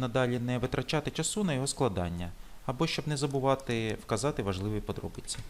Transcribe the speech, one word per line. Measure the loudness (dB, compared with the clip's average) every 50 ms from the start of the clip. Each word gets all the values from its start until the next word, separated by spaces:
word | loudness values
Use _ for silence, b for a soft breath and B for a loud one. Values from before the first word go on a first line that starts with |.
надалі | -2 2 4 4 4 4 2 2
не | 2 0 2 2
витрачати | 0 0 0 -2 0 0 0 0 0 0
часу | -2 -2 -2 0 0 2 2
на | 2 2
його | 2 0
складання, | 0 2 2 2 2 4 2 0 0 -2 -4 -4 -6 -8 B B B B B B
або | -4 0 0 0
щоб | 0 0 -2 0 -2
не | 0
забувати | 0 0 2 2 2 4 4 4 4 2 0 0 0 2 0 -2 -4
вказати | -2 -2 0 2 2 0 0 0
важливі | 0 0 0 0 0 0 -2 -2
подробиці. | -2 -2 -4 -4 -6 -6 -8 -8 -8 -8 -8 -8 -8